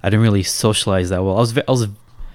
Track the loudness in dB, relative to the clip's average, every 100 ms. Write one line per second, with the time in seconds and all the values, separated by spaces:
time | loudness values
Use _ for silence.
0 | 2 2 4 2 0 0 0 0 0 0
1 | 0 -2 0 0 0 -2 0 0 -2 -6
2 | -20 -16 -16